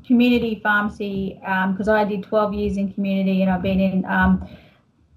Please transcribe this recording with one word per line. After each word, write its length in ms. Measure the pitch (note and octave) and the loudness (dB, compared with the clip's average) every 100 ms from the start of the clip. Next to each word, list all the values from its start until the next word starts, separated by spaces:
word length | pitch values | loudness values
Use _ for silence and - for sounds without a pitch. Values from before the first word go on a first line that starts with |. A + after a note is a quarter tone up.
| - | 2
community 540 | A#3+ B3 A#3+ A3+ G#3+ | 4 4 4 0 -2
pharmacy, 800 | G#3+ G#3 G#3 G3+ G3+ G3 F#3+ - | 0 0 -2 -4 -6 -6 -6 -8
um, 320 | F#3+ F#3+ F#3+ F#3+ | -4 -2 0 -2
'cause 120 | G#3 | 0
I 160 | G#3+ | 2
did 180 | G#3 G3+ | 0 -2
twelve 320 | - A3 G#3 | -2 0 0
years 220 | G#3 G#3 G3 | -2 -4 -2
in 160 | G3 | -4
community 500 | G3+ G3 G3 F#3+ F#3+ | -4 -2 0 0 2
and 80 | F#3+ | 0
I've 120 | F3+ | 0
been 180 | F#3+ F#3+ | 0 0
in, 240 | F#3+ F#3 | 0 0
um, 420 | F#3+ F#3+ F#3+ F#3 - - - _ _ _ _ | -2 2 2 2 -2 -16 -20 _ _ _ _